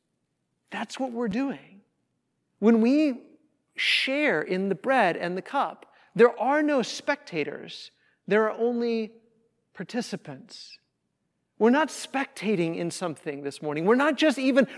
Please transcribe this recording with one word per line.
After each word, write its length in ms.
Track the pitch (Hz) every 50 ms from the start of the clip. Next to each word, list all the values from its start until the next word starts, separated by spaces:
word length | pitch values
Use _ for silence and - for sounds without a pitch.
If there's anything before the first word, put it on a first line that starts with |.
| _ _ _ _ _ _ _ _ _ _ _ _ _ -
That's 280 | - 202 226 - - -
what 120 | 262 254
we're 160 | 240 233 240 220
doing. 520 | 190 233 277 277 175 135 - 156 185 196 _ _ _ _ _ _ _ _ _ _ _ _ _ _ _ -
When 220 | 196 220 226 226
we 400 | 220 233 269 302 311 294 247 - - - - _ _ _ _ _ _ _ _
share 680 | - - - - - - 262 269 285 302 277 190 156
in 280 | - - 185 185 196 196
the 60 | 196
bread 400 | - - 240 269 262 214 175 165
and 220 | 175 175 175 180 185
the 40 |
cup, 440 | 180 - - 277 226 165 147 - - - _ _ _ _ -
there 220 | 185 226 247 233 -
are 220 | 214 247 285 302
no 220 | 311 294 294 269 214
spectators. 1080 | - - - - - 285 277 - - 180 160 143 151 156 156 - - - - - - _ _ _ _ _ _ _ -
There 160 | 190 214 220
are 80 | 220
only 600 | 220 220 226 240 247 233 233 233 233 226 220 214 - - _ _ _ _ _ _ _ _ _ _ _
participants. 1040 | - 185 - - 247 226 - - 180 - - 135 131 - - - - - - - - _ _ _ _ _ _ _ _ _ _ _ _ _ _ _ -
We're 140 | 208 233
not 160 | 247 294 311 269
spectating 880 | - - - - - 269 277 - - - - 208 214 175 175 165 170 180
in 140 | 170 170
something 500 | - - 185 175 151 - - 160 143 139
this 200 | 143 143 139 - -
morning. 220 | 151 147 151 165
We're 100 | 196 233
not 220 | 254 285 311 302 -
just 200 | 311 311 240 -
even 300 | 262 262 254 269 254 - -